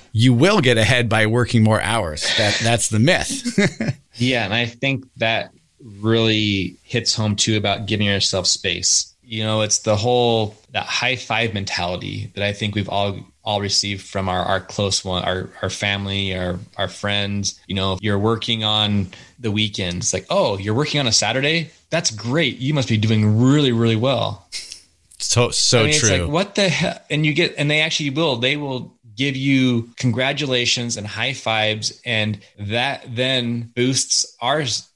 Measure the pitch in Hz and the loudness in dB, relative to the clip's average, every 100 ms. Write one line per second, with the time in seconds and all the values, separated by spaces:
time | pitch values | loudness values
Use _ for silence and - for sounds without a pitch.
0 | - 107 123 120 180 208 123 113 101 123 | -4 2 4 6 6 6 4 4 4 4
1 | 117 110 107 120 117 117 107 107 98 117 | 2 2 4 2 4 4 6 4 2 -2
2 | 85 76 - - 104 - 113 120 - 107 | -2 -4 -2 0 0 0 0 0 0 2
3 | 139 170 - - 240 196 202 - 226 - | 4 2 0 -6 -4 0 0 0 -6 -6
4 | _ - 123 123 98 113 117 - 139 135 | _ -2 0 0 0 0 -2 -2 -2 -2
5 | - 120 113 110 - _ _ _ 117 101 | -6 -2 0 0 -4 _ _ _ -20 -4
6 | 110 113 113 107 107 98 90 - - 120 | 2 4 4 2 2 0 -2 -6 -4 -4
7 | - - 107 101 - 107 101 101 104 107 | -2 0 0 0 0 2 0 -2 -2 -2
8 | 104 98 - 95 90 - 95 87 - - | 0 0 0 0 0 -2 -2 -2 0 0
9 | - _ 123 110 110 110 107 - 110 104 | -2 _ -10 -4 -2 0 0 0 2 2
10 | 120 123 120 113 104 - _ 104 - - | 2 2 4 2 0 -6 _ -6 -4 -2
11 | 123 123 - 110 117 98 98 - 87 90 | -2 -2 -2 -2 0 -4 -6 -4 -4 -4
12 | 98 104 104 98 101 101 104 104 92 98 | -6 -8 -8 -4 -4 -2 -4 -4 -2 -2
13 | 101 92 - _ 113 104 101 - 101 95 | -2 -4 -12 _ -4 -2 0 -2 -2 -6
14 | - 98 95 90 92 95 - - 101 - | -6 -4 -2 0 0 -2 -2 -2 -2 -2
15 | 95 90 90 92 92 - 95 - 101 101 | -2 -2 -2 -4 -6 -6 -6 -4 -2 -2
16 | 98 98 95 92 90 87 - - 95 - | -2 -2 -2 -2 -2 -4 -8 -6 -6 -4
17 | 104 101 101 101 98 - - 98 98 95 | -4 -2 -2 -2 -4 -8 -6 -2 -2 -2
18 | 104 101 110 110 - 110 107 107 104 101 | 0 0 2 0 -2 -2 0 0 2 0
19 | 92 - - - 117 104 107 104 90 90 | -2 -8 -20 -8 -2 0 0 -2 -4 -4
20 | - 95 - 185 143 95 101 113 151 147 | -4 -4 -2 0 0 -2 -2 0 0 0
21 | 123 - 104 127 143 165 156 - - 160 | 0 0 0 0 0 0 -4 -12 -4 -2
22 | - 107 113 151 139 - 135 147 110 110 | -2 -4 -2 0 0 -2 -2 0 2 2
23 | 110 110 107 107 127 147 135 117 117 110 | 2 4 4 4 6 6 4 2 2 2
24 | 131 120 104 98 - - - - _ _ | 2 0 -2 -6 -12 -14 -14 -18 _ _
25 | _ - - 120 120 - - 123 107 101 | _ -8 -2 0 2 0 2 4 4 4
26 | 117 90 87 160 202 - 190 139 175 - | 2 2 0 -2 -2 0 0 2 -2 -4
27 | - 151 156 147 170 - 147 151 160 - | -4 0 0 2 0 0 0 2 0 0
28 | 143 139 165 117 127 147 143 127 165 _ | -2 0 0 0 0 -2 -4 -8 -10 _
29 | 117 107 139 131 139 135 127 120 117 - | -14 -4 -4 -2 2 4 4 2 -2 -2
30 | 127 117 131 143 143 123 120 127 120 107 | -2 0 -2 -2 -2 0 0 -2 -4 -6
31 | 104 110 127 127 113 110 107 107 - - | -8 -4 -4 -4 -2 0 0 -2 -6 -8
32 | 123 110 107 104 - - 101 117 135 131 | -4 -2 -2 -4 -10 -12 -4 -2 -2 -6
33 | - 117 127 127 117 120 117 123 123 131 | -8 -4 -2 0 -2 -4 -6 -2 0 0
34 | - - - - 120 151 131 - - | -2 -2 -4 -4 -2 -2 -2 -6 -10